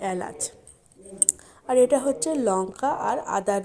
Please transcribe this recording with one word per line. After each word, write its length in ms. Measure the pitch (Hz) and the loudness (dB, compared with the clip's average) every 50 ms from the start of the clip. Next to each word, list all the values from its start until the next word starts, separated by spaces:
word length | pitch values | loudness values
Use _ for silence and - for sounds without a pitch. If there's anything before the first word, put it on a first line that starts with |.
এলাচ। 500 | 196 190 185 180 - - - - - - - - - - - _ _ _ _ 185 196 196 196 - - - - - - - - - - - | -6 -6 -4 -6 -6 -8 -8 -8 -10 -10 -10 -16 -20 -20 -20 _ _ _ _ -20 -20 -20 -4 0 0 0 0 0 -6 -20 -20 -10 -4 2
আর 80 | 254 | 4
এটা 220 | 254 247 254 294 262 | 4 6 6 4 2
হচ্ছে 360 | 262 277 269 - - 320 320 | 2 0 -2 -2 -2 -2 0
লঙ্কা 540 | 277 240 202 190 185 190 190 - - 262 285 | 0 2 2 2 0 0 -2 -4 -2 -2 -2
আর 300 | - - - 208 240 302 | -2 -2 -2 -2 -2 -2
আদার 440 | - - 190 196 190 208 202 196 | -2 -2 -2 -2 0 0 0 -2